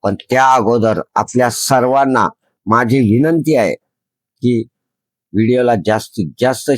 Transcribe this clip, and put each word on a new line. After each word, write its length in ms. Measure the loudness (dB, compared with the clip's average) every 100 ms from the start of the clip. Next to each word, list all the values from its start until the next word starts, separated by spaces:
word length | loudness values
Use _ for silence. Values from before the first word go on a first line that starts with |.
पण 120 | -4
त्या 380 | -6 -2 2 4
अगोदर 480 | 2 2 0 0 -2 -4
आपल्या 360 | -6 -4 0 -2
सर्वांना 800 | -2 -2 0 2 0 2 0 -2 -4 _ _ -2
माझी 320 | 0 2 2
विनंती 580 | 2 2 2 0 0 0
आहे 180 | 0 -4 _ _ _ _ _ _
की 260 | -2 -2 -4 _ _ _ _ _ _
व्हिडिओला 420 | -2 0 2 2 0
जास्तीत 480 | 0 -4 -4 -8 -8 -4
जास्त 320 | -4 -2 -4